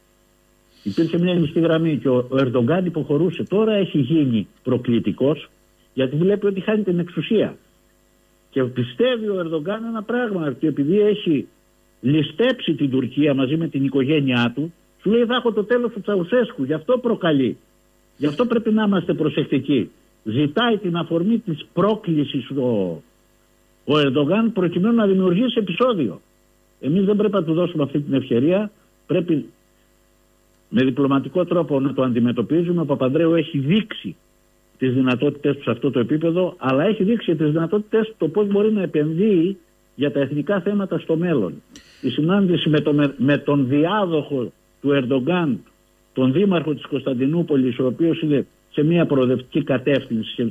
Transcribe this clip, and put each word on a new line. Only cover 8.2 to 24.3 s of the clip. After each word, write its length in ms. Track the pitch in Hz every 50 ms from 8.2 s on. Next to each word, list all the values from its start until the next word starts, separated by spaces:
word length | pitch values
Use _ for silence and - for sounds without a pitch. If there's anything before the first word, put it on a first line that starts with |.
| _ _ _ _ _ _
Και 140 | - 135 131
πιστεύει 640 | 120 123 - 123 - - - 226 254 254 233 220 208
ο 80 | 202 185
Ερντογκάν 440 | 175 160 165 160 147 175 208 220 226
ένα 200 | 226 226 220 202
πράγμα, 440 | - 233 240 247 220 202 180 160 147
ότι 200 | 127 - - 156
επειδή 320 | 139 147 143 143 180 208
έχει 460 | 208 208 208 208 - 180 156 131 - - _ _ _ _ _ _ _ _ _ _
ληστέψει 720 | - 123 147 156 143 151 - - 220 262 254 - - - 160
την 160 | 143 147 139
Τουρκία 440 | 123 131 123 117 - 143 147 151 139
μαζί 240 | 135 135 123 147 160
με 100 | 165 151
την 160 | - 139 135
οικογένειά 680 | 135 135 139 131 131 156 151 143 131 127 120 117 117 117
του, 180 | - 147 170 - _ _ _ _ _
σου 80 | - 185
λέει, 160 | 214 233 240
«Θα 100 | 220 247
έχω 160 | 254 240 240
το 120 | 214 220 202
τέλος 280 | 208 247 247 240 226
του 100 | 233 214
Τσαουσέσκου», 640 | 185 - 208 190 170 170 247 247 233 233 - - 135
γι' 100 | 127 151
αυτό 240 | 156 - - 254 247
προκαλεί. 600 | 247 240 214 - - 170 156 139 131 110 80 - _ _ _ _ _ _ _ _ _ _ _ -
Γι' 80 | 131
αυτό 200 | 147 147 - 247
πρέπει 260 | 240 247 233 220 220
να 120 | 214 214 220
είμαστε 300 | 202 196 180 - - 165
προσεκτικοί. 760 | 147 156 156 147 - 143 - - 139 131 - 147 123 95 - - _ _ _ _ _ -
Ζητάει 540 | 110 107 123 151 143 - 226 240 240 226 202
την 180 | - 180 170
αφορμή 420 | 170 160 - 165 165 175 208 233 220
της 280 | - - 156 147 - - -
πρόκλησης 760 | - 185 202 220 202 - 175 165 151 143 - - 139 117 -
ο, 520 | 139 139 127 123 117 104 95 90 82 76 - _ _ _ _ _ _ _ _ _ _ _ _ _ _ _ _
ο 120 | 120 143 151
Ερντογκάν 540 | 147 139 123 147 147 139